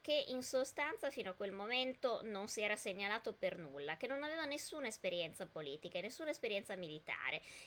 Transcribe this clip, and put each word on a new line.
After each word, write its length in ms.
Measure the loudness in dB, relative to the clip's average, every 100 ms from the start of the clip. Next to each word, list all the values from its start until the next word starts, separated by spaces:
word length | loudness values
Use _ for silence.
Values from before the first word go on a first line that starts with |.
che 240 | 4 4 4
in 160 | 0
sostanza 640 | 2 2 2 2 0 0 -2
fino 200 | -2 -4
a 40 |
quel 200 | -2 -2
momento 680 | -2 0 2 2 2 2 2
non 260 | 0 -2 -2
si 100 | 2
era 160 | 2 2
segnalato 580 | 0 0 2 2 0
per 240 | 0 0 0
nulla, 380 | -6 -4 -2 0
che 120 | 0
non 140 | 0
aveva 220 | 0 0
nessuna 440 | 0 -2 -2 -2 -2
esperienza 580 | 0 0 2 0 -2 -6
politica 520 | -4 -4 -4 -4 -2
e 40 |
nessuna 300 | -2 -2 -2
esperienza 440 | 0 2 0 0 -4
militare 640 | -4 -4 -2 0 0 0 -4 -14